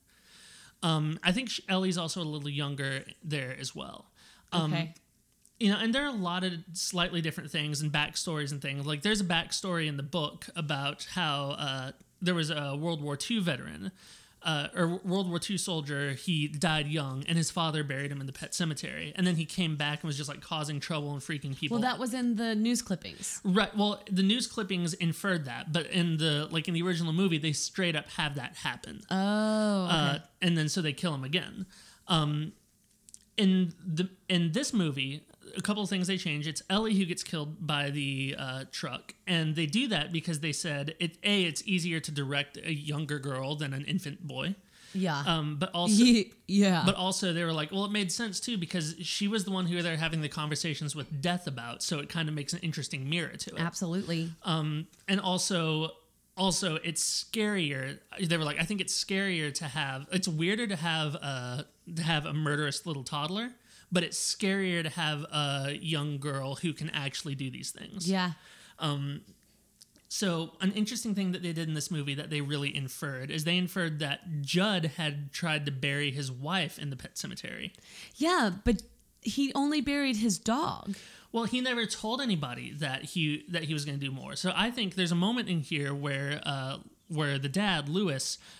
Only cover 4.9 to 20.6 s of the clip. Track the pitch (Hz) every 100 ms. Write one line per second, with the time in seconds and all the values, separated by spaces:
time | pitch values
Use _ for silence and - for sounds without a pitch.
4.9 | - _ _ _ _ - - 208 208 226
5.9 | 262 285 233 175 180 185 165 170 165 -
6.9 | 180 175 170 160 160 151 160 151 143 151
7.9 | 147 151 - - 156 139 143 143 139 139
8.9 | 147 202 214 180 170 165 - 196 170 156
9.9 | 143 143 180 151 - - 170 151 143 139
10.9 | 147 - 185 160 143 139 143 143 135 131
11.9 | - - - 180 175 156 151 143 143 165
12.9 | 160 147 143 - 226 175 127 - 78 185
13.9 | - - - - - 170 151 147 - 170
14.9 | 180 196 190 180 170 - 185 - 165 143
15.9 | 143 143 135 - 160 147 151 165 156 151
16.9 | 156 139 131 147 165 156 - 165 156 143
17.9 | 135 143 143 135 135 - - 165 143 139
18.9 | 143 156 190 180 165 156 - 170 147 147
19.9 | 147 160 143 147 139 - 160